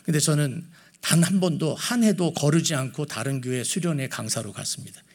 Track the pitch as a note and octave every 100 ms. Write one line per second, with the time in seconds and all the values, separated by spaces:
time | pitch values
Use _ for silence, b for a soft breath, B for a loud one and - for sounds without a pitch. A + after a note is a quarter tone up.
0 | - D3+ D#3 D3+ C#3+ A#2 - b b b
1 | - D#3+ E3+ F#3+ F3+ D3 D#3 A#2+ - A#3+
2 | A3 F#3 E3+ - C#3+ E3 E3 C#3+ C3 B2+
3 | D3 - B2 C3+ B2 B2+ A2+ F#3+ E3+ D3+
4 | C3 - A2 A2+ G#2+ - - - - -
5 | _